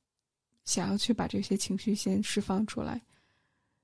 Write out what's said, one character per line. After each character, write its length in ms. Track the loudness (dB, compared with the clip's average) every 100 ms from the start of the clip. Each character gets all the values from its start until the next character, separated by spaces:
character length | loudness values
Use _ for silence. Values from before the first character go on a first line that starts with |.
| _ _ _ _ _ _
想 260 | -2 0 0
要 80 | 0
去 140 | 2
把 160 | 2 0
这 140 | 0
些 160 | 0 0
情 200 | 0 -2
绪 160 | 0 0
先 260 | 2 0
释 160 | 0 0
放 260 | 0 0 0
出 140 | -2
来， 200 | -4 -6 -10 _ _ _ _ _ _ _